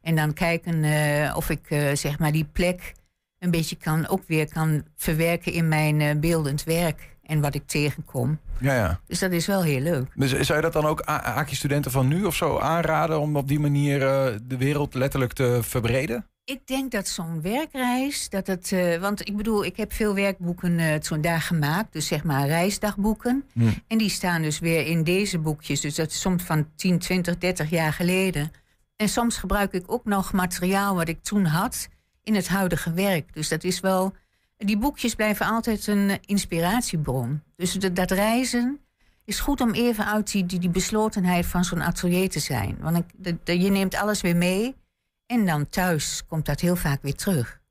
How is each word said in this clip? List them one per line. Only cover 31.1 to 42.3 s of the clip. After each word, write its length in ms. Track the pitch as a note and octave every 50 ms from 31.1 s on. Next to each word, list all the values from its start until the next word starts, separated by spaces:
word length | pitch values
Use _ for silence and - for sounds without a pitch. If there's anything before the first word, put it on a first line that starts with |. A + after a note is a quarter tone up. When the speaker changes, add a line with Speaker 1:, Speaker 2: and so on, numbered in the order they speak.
| E3 - -
Speaker 1:
toen 220 | - G#3 G#3 F#3+
had 420 | D#3+ D3+ E3 G3+ B3+ - - - - - _ _ _ _ _ _
in 120 | A3 A3
het 120 | G3+ F3
huidige 460 | E3+ F3 G3 G3 F3+ E3+ C#3+ - E3+ E3
werk. 400 | E3+ G3 G3+ F#3+ D#3 C#3+ - -
Dus 140 | D#3 D3+ -
dat 140 | D#3+ D#3 -
is 160 | F3+ F3+ -
wel, 340 | - F#3+ F#3+ F#3 F#3 F#3+ F#3+ - _ _ _ _ _ _ _
die 200 | _ A3 G3 G#3+
boekjes 380 | G#3 A3+ C#4+ D4 - - A#3+ -
blijven 300 | - G#3+ G#3+ G#3 G3+ -
altijd 420 | F3 A3 A3+ A3+ A#3 A3 G3+ -
een, 220 | - G#3 G3+ G3+ G3
eh, 60 | G3 - - - G3+ G3+ - - - E3 E3
inspiratiebron. 760 | F3 G3+ B3 B3 - - D#3+ D3 D3 A#2+ C3+ A#2+ A#2 C#3+ D3+ - _ _
Dus 180 | - F3 F3+ -
dat, 220 | F#3+ G3 F#3+ F3
dat 160 | F3+ F#3 F3+
reizen 680 | F#3+ F#3 G3+ A3 A3+ B3 C4 A#3+ - A#3+ A#3+ B3+ C#4+ D4 _ _ _ _ _ _ _ _ _
is 140 | - G3+ -
goed 220 | - - C#4+ -
om 100 | C4 A3+ F#3+
even 320 | F#3 A#3+ A#3+ A#3 G#3+ G#3
uit 260 | - G#3+ G#3+ G#3 -
die, 140 | - G3+ F#3
die, 140 | F3 F#3 F3+
die 100 | F3 F3+
beslotenheid 760 | E3+ F#3+ F#3 - A3 G#3+ A3 A3 - G#3+ F3+ F3+ F3+ F3 F3
van 180 | F3 - F3+ F3+
zo'n 180 | F3 F3 E3+
atelier 480 | D3 E3+ E3+ - - F3 F3 F3+ F#3+
te 100 | F#3